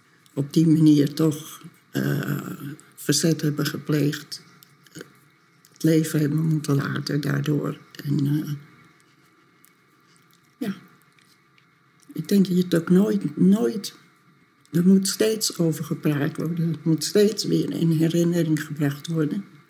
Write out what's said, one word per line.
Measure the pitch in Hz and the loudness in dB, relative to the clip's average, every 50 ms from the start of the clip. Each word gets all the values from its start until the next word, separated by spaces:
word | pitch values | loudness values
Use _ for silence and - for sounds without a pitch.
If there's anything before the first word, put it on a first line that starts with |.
| _ _ _ _ _ _ - | _ _ _ _ _ _ -6
op | 139 139 139 | -6 -6 0
die | - 165 160 | 2 2 4
manier | 160 151 - 156 156 151 147 139 143 - | 4 6 6 6 6 6 6 4 2 0
toch, | 156 160 156 147 - - - - - - 165 - _ _ _ | 0 0 0 0 -2 -8 -14 -18 -18 -20 -20 -20 _ _ _
eh, | - 135 131 143 143 143 147 143 143 - - - - - 139 139 139 - - - _ | -6 -4 -2 -2 -2 -2 -2 -4 -4 -6 -6 -10 -12 -12 -12 -14 -14 -16 -18 -20 _
verzet | - - - 147 - - 165 156 151 | -6 -2 -2 0 2 2 0 0 0
hebben | - 151 143 147 147 | -2 -2 -2 -2 -4
gepleegd, | - - 139 - - 151 151 139 143 151 - - - - - - - - _ - _ _ _ _ _ - - - - _ _ _ _ _ _ _ _ _ _ _ _ | -6 -6 -6 -4 -2 0 0 0 0 -2 -4 -10 -14 -18 -18 -18 -20 -20 _ -20 _ _ _ _ _ -20 -20 -20 -20 _ _ _ _ _ _ _ _ _ _ _ _
het | _ - | _ -2
leven | - 156 165 156 160 - - 151 | 0 2 4 2 2 0 0 0
hebben | 151 143 151 156 160 | 0 0 0 0 0
moeten | 160 156 151 147 - 143 | 0 0 0 0 0 0
laten | 139 - 135 135 143 143 - 147 147 | 0 0 -2 -4 -6 -4 -4 -4 -4
daardoor. | 147 143 143 143 143 147 147 143 - - 156 - - _ - - - | -2 -2 -2 -2 -2 -2 -2 -2 -4 -6 -8 -10 -16 _ -18 -12 -6
En, | 147 147 - 139 | -4 -2 -2 0
eh, | 143 143 156 - 151 147 143 - - - - - _ _ _ _ _ _ _ _ _ _ _ _ _ _ _ _ _ _ _ _ _ _ _ _ _ _ _ _ _ _ _ _ _ _ - | 0 -2 -2 -4 -6 -8 -10 -12 -16 -20 -20 -20 _ _ _ _ _ _ _ _ _ _ _ _ _ _ _ _ _ _ _ _ _ _ _ _ _ _ _ _ _ _ _ _ _ _ -8
ja. | - 202 - - - - _ _ _ _ _ _ _ _ _ _ _ _ _ _ _ _ _ _ _ _ _ _ _ - | -8 -8 -8 -10 -14 -20 _ _ _ _ _ _ _ _ _ _ _ _ _ _ _ _ _ _ _ _ _ _ _ -12
Ik | - - 160 - | -10 -8 -2 0
denk | 202 202 180 | 2 2 2
dat | - 175 | 2 2
je | 180 | 0
het | 180 180 175 | 0 0 0
ook | 165 165 - | 0 2 4
nooit, | 180 185 208 220 214 196 185 151 - | 4 4 4 2 0 -2 -4 -4 0
nooit, | - 180 185 196 220 240 233 226 208 - - - - _ _ _ _ _ _ _ _ _ _ _ _ _ _ | 2 4 4 4 4 2 0 -2 -4 -8 -12 -14 -18 _ _ _ _ _ _ _ _ _ _ _ _ _ _
er | - 170 175 | -2 2 4
moet | 185 196 190 190 - | 6 6 6 4 0
steeds | - - 220 220 220 208 - - - - | 0 0 0 0 0 -2 -4 -4 -2 0
over | 170 165 156 - 156 | 0 0 0 -2 -6
gepraat | - 131 - - 156 151 139 143 160 - | -8 -6 -4 -2 -2 0 0 -2 -2 -4
worden. | - 156 160 175 165 165 165 | -4 -6 -4 -2 -2 -2 -2
Het | 160 160 - | -4 -2 0
moet | 165 160 156 - | 0 0 0 0
steeds | - - 208 208 202 - - - | 0 2 4 4 4 2 -2 -2
weer | - 165 165 - - | 0 0 0 0 -2
in | - - 170 165 | -2 0 2 2
herinnering | 160 156 160 160 165 170 170 170 170 170 165 160 156 143 - | 2 2 2 2 2 2 2 2 2 0 0 0 0 -2 -4
gebracht | - 151 143 147 143 143 - - | -6 -4 -2 -2 -2 -2 -4 -8
worden. | 165 165 160 151 139 - 202 - - - - _ | -6 -2 -2 -2 -2 -4 -6 -8 -10 -16 -20 _